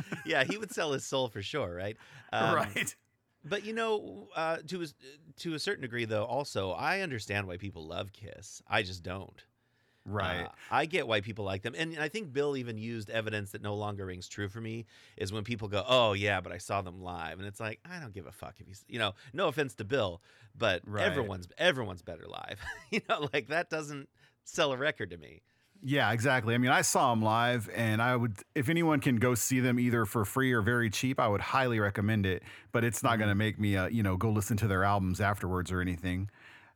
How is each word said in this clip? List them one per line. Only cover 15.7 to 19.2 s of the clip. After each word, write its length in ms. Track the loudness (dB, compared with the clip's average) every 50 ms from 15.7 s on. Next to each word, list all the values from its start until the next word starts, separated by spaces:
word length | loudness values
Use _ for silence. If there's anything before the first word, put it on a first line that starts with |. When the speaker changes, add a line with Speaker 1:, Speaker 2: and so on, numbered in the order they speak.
| 0 0 4
Speaker 1:
"Oh, 280 | 6 8 8 8 8 4
yeah, 260 | 4 4 2 2 2
but 120 | 0 -4
I 60 | -10 -10
saw 220 | -6 -2 -2 -2
them 220 | -2 -4 -10 -10
live." 360 | -8 -8 -6 -6 -6 -8 -8 -8
And 80 | -10
it's 140 | -12 -10 -8
like, 200 | -8 -8 -8 -10 -14 -14
"I 120 | -14 -12
don't 140 | -12 -12 -12
give 120 | -12 -12
a 60 | -14
fuck 220 | -14 -14 -14 -14 -14 -16
if 60 | -20
you 60 | -20
s-," 120 | -20 -20 -16 -10
you 100 | -4 -2
know, 140 | -2 -2 -2 -6